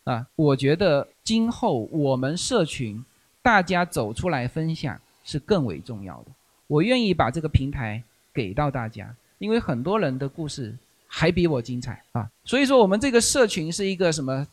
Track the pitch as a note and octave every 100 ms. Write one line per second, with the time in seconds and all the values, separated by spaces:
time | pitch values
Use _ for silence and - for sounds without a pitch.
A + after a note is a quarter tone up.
0 | - A#2 B2+ - D3+ C3+ C#3 E3 G3 C#3+
1 | - _ - A3+ A3+ - A3+ C3 G#2+ D#3+
2 | C#3 B2+ C3 F3 - B3 D#3+ - A2+ G#2
3 | B2+ _ _ _ B3 G#3 F3 F3+ F3 D3+
4 | G#2+ A#2 F3+ C#3+ B2 E3 D#3+ D#3+ C#3+ F2
5 | _ _ - D3+ - G3+ B2+ D#2+ F#2 G#2+
6 | F#2+ B1+ - - _ _ - D3+ G3+ B3+
7 | A3 E3+ A#2+ D3+ D#3 - C3+ C#3+ A2+ G#2+
8 | - _ _ - G2+ A2+ D3 C3 A2+ G#2+
9 | G#2 A#2+ _ _ G3+ A#3 A3+ A#2+ C#3+ A3
10 | D#3 C3 C#3 - D3+ - A2 A#2+ - _
11 | _ - D#3+ F3+ E3+ C3+ A#2 B2 B2 G2
12 | _ A#2+ G#2 - - B3+ C4+ C4+ G3 G3+
13 | C#4 A#3 A3 C#4+ A3 F3+ D#3+ E3+ G3 F3+
14 | F3+ D#3+ C3 C3+ C#3+